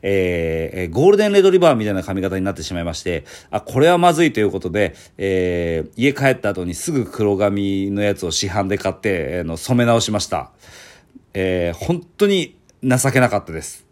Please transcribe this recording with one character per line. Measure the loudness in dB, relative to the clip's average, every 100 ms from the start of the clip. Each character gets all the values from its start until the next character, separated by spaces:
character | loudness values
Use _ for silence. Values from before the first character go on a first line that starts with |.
え | 0 0 0 0 -2 -2 -4
ー、 | -6
え | -4
ー、 |
ゴ | 4 6
ー |
ル | 6
デ | 4
ン |
レ | 4
ト | 6
リ | 6
バ | 6
ー | 4
み |
た | 0
い |
な | -2
髪 | -4 -4
型 | -2 -2
に | -4
な |
っ | -4
て |
し | -8
ま | -6
い | -6
ま |
し | -6
て、 | -6 -6 -8 -20 -8
あ、 | -8
こ | -4 2
れ | 4
は | 6
ま | 4
ず | 4
い | 2
と | 2
い |
う | 0
こ | -2
と | -4
で、 | -2 -2 -4 -20 -6
え | -2 0 0 -2 -2 -4 -6
ー、 | -2
家 | 0
帰 | 2 0 0
っ |
た | -2
後 | -4
に | -6
す | -6 -4
ぐ | -4 -4
黒 | -2 0 2
髪 | 2 0 -2 -2 -2
の | -2
や | -2 -2
つ | -4
を |
市 | -4 -4
販 | -4 -2
で | -2
買 | -4
っ | -4
て、 | -4 -2 -4 -6
あ |
の、 | -6 -8
染 | -2 0
め | 4
直 | 2
し | 2
ま | -4
し | -4
た。 | -6 -8 _ -20 -20 -20 -20 _ -20 _
え | -4 -2 0 -2 -4
ー、 |
本 | -4 -4 -6 _
当 | 2
に | 2 -2 _ _ _
情 | 0 2 2
け | 2
な | 2
か | 0
っ | -4
た |
で | -12
す。 | -12 -18 _